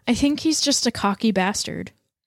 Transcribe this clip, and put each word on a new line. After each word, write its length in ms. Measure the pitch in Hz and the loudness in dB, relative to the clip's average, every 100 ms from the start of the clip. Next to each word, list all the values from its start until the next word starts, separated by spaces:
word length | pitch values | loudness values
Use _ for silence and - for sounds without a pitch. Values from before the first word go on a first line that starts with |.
| - | -2
I 60 | |
think 280 | 240 285 302 | 2 2 2
he's 180 | 320 302 | 0 0
just 240 | 285 269 247 | 0 0 0
a 60 | |
cocky 400 | - 202 196 226 | 0 -2 0 0
bastard. 600 | 190 185 208 - - 185 - _ _ | 2 0 -2 -6 -8 -12 -16 _ _